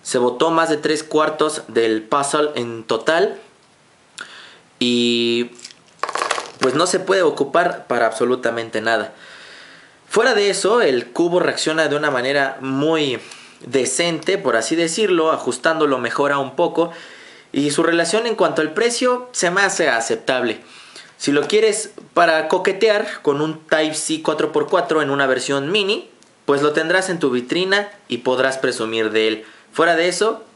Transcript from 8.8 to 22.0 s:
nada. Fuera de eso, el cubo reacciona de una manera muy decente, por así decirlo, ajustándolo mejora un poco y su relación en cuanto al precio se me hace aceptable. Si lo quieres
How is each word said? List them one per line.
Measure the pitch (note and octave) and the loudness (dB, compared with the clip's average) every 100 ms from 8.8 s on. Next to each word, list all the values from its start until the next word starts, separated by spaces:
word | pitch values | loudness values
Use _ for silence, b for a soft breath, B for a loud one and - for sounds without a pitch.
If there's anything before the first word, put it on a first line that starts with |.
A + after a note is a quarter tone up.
nada. | A2 A2+ G#2 B B B B B B B B B _ | 0 -2 -2 B B B B B B B B B _
Fuera | G3+ B3 | 2 4
de | G#3+ G3+ | 2 2
eso, | F#3+ F3+ A#3+ | 0 2 4
el | F#3 B2+ A#2 | 4 2 -2
cubo | - E3+ F3 | 0 2 2
reacciona | D3 B2 D#3+ D#3+ D3+ | 0 0 -2 0 0
de | C#3+ | 0
una | D3+ | 0
manera | C3 B2+ C#3+ C3+ C3 | 0 0 0 0 -4
muy | C3 C3+ D3+ D#3+ C#3+ A#2 B B B B | -4 -2 0 2 0 -4 B B B B
decente, | - C3 B2 - E3+ D#3+ E3+ F#3+ | -4 -2 0 0 -2 -2 -2 -2
por | C3+ A2+ | 2 0
así | - D#3+ | 0 0
decirlo, | E3 E3+ G#3+ F3 D#3+ | 0 0 2 2 2
ajustándolo | C3+ - A#2+ E3 D#3+ D3+ B2+ | 0 -2 -2 0 2 2 0
mejora | A#2+ - C#3+ C#3+ | -2 0 0 0
un | C3 - | -2 -2
poco | E3+ E3 E3 B B B B B B | 0 0 -2 B B B B B B
y | - D3 | -2 0
su | C#3+ | 2
relación | E3 E3+ E3+ G#3+ A#3 | 2 2 2 0 -2
en | G#3+ | 0
cuanto | E3+ D3+ | 2 2
al | D#3 | -2
precio | G3+ A#3 A#3+ B3 B3 - | 0 -2 0 0 0 -4
se | - F3 | -2 0
me | F#3 | 2
hace | G3 F#3+ D#3 | 0 2 0
aceptable. | A#2 A2 A2 - B2+ A#2+ G#2+ B B B B B - | 0 -2 -2 0 -2 -2 -6 B B B B B -6
Si | - | 0
lo | C#3+ D3 | 0 2
quieres | G#3 A3 G#3 - - | 2 2 0 -6 -14